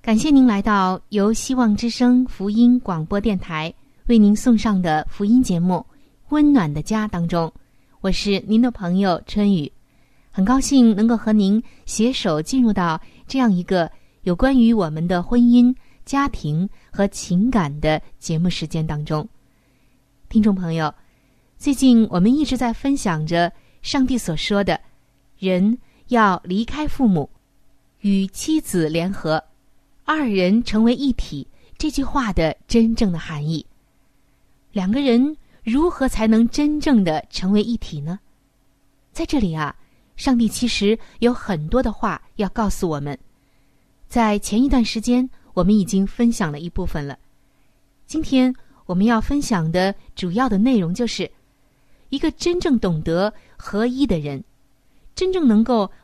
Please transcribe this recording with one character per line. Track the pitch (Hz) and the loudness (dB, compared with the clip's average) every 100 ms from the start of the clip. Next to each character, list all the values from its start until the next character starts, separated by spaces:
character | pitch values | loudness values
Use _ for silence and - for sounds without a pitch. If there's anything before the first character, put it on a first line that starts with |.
感 | - 220 | 2 0
谢 | 311 | 4
您 | 277 | 6
来 | 254 202 | 6 4
到 | 214 202 185 185 - | 2 2 2 -2 -4
由 | 208 202 | 0 0
希 | 226 - | 0 -2
望 | 262 233 208 | 0 2 2
之 | 240 | -2
声 | - 247 247 254 | 0 4 4 2
福 | - 196 | -4 -2
音 | 214 240 247 | 4 6 4
广 | 226 165 156 | 0 -6 -2
播 | 202 | -2
电 | 220 190 | -2 -2
台 | - 160 160 - _ _ - | -4 -8 -8 -12 _ _ 2
为 | 233 | 6
您 | 208 | 6
送 | 208 254 220 | 4 2 2
上 | 226 190 | 2 0
的 | 175 156 - | 0 -2 -4
福 | - | -4
音 | 202 247 | 2 2
节 | 254 175 | 4 0
目 | 180 175 - _ _ _ - | 0 -2 -6 _ _ _ -4
《温 | 302 294 | 2 4
暖 | 277 156 | 4 2
的 | 147 | -4
家》 | 156 214 214 | -4 -4 -4
当 | 175 170 | -4 -2
中， | 170 165 - _ _ _ _ | -2 -4 -10 _ _ _ _
我 | 190 | -4
是 | 185 208 196 - | -2 -2 -2 0
您 | 220 | 2
的 | 254 | 2
朋 | 240 175 185 | -2 -4 0
友 | 196 170 - | 0 -2 -4
春 | 208 202 | -2 0
雨。 | 185 143 - _ _ _ _ _ | 0 -2 -12 _ _ _ _ _
很 | - | -2
高 | 196 262 | 2 2
兴 | - 277 233 196 | 2 4 4 4
能 | 226 | 0
够 | 226 | 0
和 | 226 | 2
您 | 214 190 214 - - - | 2 2 0 -2 -16 -12
携 | - 233 | -2 -2
手 | 262 196 151 | 0 -2 -2
进 | 156 262 | -2 0
入 | 240 | 2
到 | 202 175 160 - - - | 2 -2 -4 -10 -20 -6
这 | 269 | 0
样 | 240 | 0
一 | 180 | 0
个 | 170 185 160 - _ _ | 0 -2 -2 -8 _ _
有 | - | -6
关 | 175 262 262 | 0 2 4
于 | 226 | 4
我 | 226 165 | 4 0
们 | 156 175 | -4 -2
的 | 180 | -2
婚 | 175 240 | 0 2
姻、 | 240 240 247 254 - _ | 6 6 4 2 -12 _
家 | - 269 277 | -6 -4 -4
庭 | - 151 156 190 - _ | -4 -4 -4 -4 -8 _
和 | - 196 | -4 -4
情 | - - 180 233 | -4 -2 0 2
感 | 247 151 147 | 0 -2 -2
的 | 156 156 - - | -2 -2 -4 -16
节 | - 160 | -6 -2
目 | 180 | -2
时 | - 156 | -2 -6
间 | 165 | -4
当 | 156 151 | -4 -6
中。 | 151 156 220 - _ _ _ _ _ _ _ _ - | -4 -6 -6 -18 _ _ _ _ _ _ _ _ -2
听 | 220 | 2
众 | 214 | 2
朋 | 190 170 | 0 -2
友， | 165 151 - _ _ _ _ _ _ | -4 -4 -6 _ _ _ _ _ _
最 | - | -4
近 | 269 262 233 220 | 2 6 6 4
我 | 175 | 2
们 | 196 | 2
一 | 277 | 2
直 | 285 254 | 0 -2
在 | 247 | -2
分 | 220 269 277 | -2 -2 -2
享 | 214 160 | -2 -4
着 | 156 170 170 - _ _ | -2 0 -2 -4 _ _
上 | - 285 | -6 -2
帝 | 254 254 | 0 -2
所 | - | -4
说 | 156 - 202 | -6 -2 -2
的 | 190 160 - _ _ _ _ _ | 0 -4 -6 _ _ _ _ _
“人”。 | 190 180 202 247 - _ - | -2 2 2 0 -8 _ -2
要 | 240 208 180 | 2 2 2
离 | 175 190 233 | -4 -4 -4
开 | 285 302 | -4 -4
父 | - 247 | 0 2
母， | 175 139 - _ _ _ _ _ _ | 2 -2 -12 _ _ _ _ _ _
与 | 202 196 190 | -2 0 -2
妻 | - - 311 | -8 -2 -2
子 | - 180 156 | -2 -2 -2
联 | 165 180 | -2 -4
合， | 196 160 156 - _ _ _ _ _ | -6 -4 -4 -6 _ _ _ _ _
二 | - 311 262 | -4 -2 0
人 | 196 180 220 | 0 2 2
成 | 240 214 | 2 2
为 | 226 | 2
一 | 247 277 | 2 0
体， | - - 147 - - _ - | -2 -4 -10 -14 -20 _ -6
这 | 311 | -4
句 | 285 | -2
话 | 262 285 233 | -2 -2 -2
的 | 180 160 - _ | 0 -2 -2 _
真 | 226 226 | 2 2
正 | 226 214 | 2 -2
的 | 165 | -2
含 | - 151 151 | -8 -8 -6
义。 | 156 - _ _ _ _ _ _ _ _ _ _ | -8 -10 _ _ _ _ _ _ _ _ _ _
两 | 208 185 | -6 -2
个 | 247 | 0
人 | 277 233 277 311 _ _ | 2 4 2 -2 _ _
如 | - 254 349 | -2 0 0
何 | - 262 | 0 -2
才 | - 220 | 0 2
能 | 220 233 | 4 2
真 | - 294 302 | 2 0 0
正 | 311 240 | 2 2
的 | 180 156 - | 2 -2 -6
成 | - 190 | -6 0
为 | 208 | 0
一 | 220 233 | 0 -4
体 | - 151 | -8 -10
呢？ | 147 190 _ _ _ _ _ _ _ _ _ | -10 -12 _ _ _ _ _ _ _ _ _
在 | - | -10
这 | 330 285 | -4 -2
里 | 196 | -2
啊， | 156 147 - - _ _ | -2 -8 -10 -20 _ _
上 | - - 247 | -6 0 2
帝 | 220 | 0
其 | - 240 | 0 -4
实 | - 202 226 - - | 0 0 0 -4 -2
有 | 233 | -2
很 | 247 - 170 151 | -2 -6 -6 -2
多 | 247 | -2
的 | 254 | -2
话 | 208 220 165 - - | -4 -6 -6 -12 -8
要 | 196 | -6
告 | - 202 | -2 -4
诉 | - 175 | -2 -4
我 | 147 | -4
们。 | 143 - - _ _ _ _ _ _ _ - | -8 -12 -18 _ _ _ _ _ _ _ -6
在 | 240 220 208 | 0 0 0
前 | - 208 | -2 0
一 | 277 | 2
段 | 262 | 2
时 | 226 226 | 0 -4
间， | 226 247 254 - _ | -2 0 -2 -8 _
我 | - | -2
们 | 180 | 2
已 | 214 175 | 2 2
经 | 190 196 | -2 -2
分 | - 233 | 0 0
享 | 226 170 | 0 -4
了 | 147 | -6
一 | 170 | -8
部 | - | -6
分 | 180 160 143 | -6 -6 -8
了。 | 127 _ _ _ _ _ _ _ _ | -14 _ _ _ _ _ _ _ _
今 | _ 311 | _ -8
天 | 311 262 254 254 - _ | 0 2 0 -2 -14 _
我 | - | -6
们 | 180 214 | 0 2
要 | 226 | 0
分 | - 285 | 0 -2
享 | 285 196 160 | -2 -2 0
的 | 180 190 202 - | 0 -2 -4 -14
主 | - 180 | -8 -4
要 | 190 262 | -2 0
的 | 196 | 2
内 | 233 240 | 2 2
容 | 165 | 0
就 | 185 233 | -2 -4
是， | - 180 - _ _ _ _ _ - _ | -4 -8 -12 _ _ _ _ _ -20 _
一 | 269 | -4
个 | 320 | -4
真 | - 349 349 | -2 -2 -2
正 | 359 240 | 0 0
懂 | 190 156 | 0 -2
得 | 160 165 208 - _ - | -2 -2 -2 -6 _ -20
合 | - 202 240 | -8 -4 -2
一 | 254 277 | -2 0
的 | 170 | 0
人， | 147 139 - _ _ _ _ _ - | -4 -10 -14 _ _ _ _ _ -20
真 | - 370 | -4 -2
正 | 370 285 | 2 2
能 | 214 | 4
够 | 226 233 190 - | 2 0 -2 -8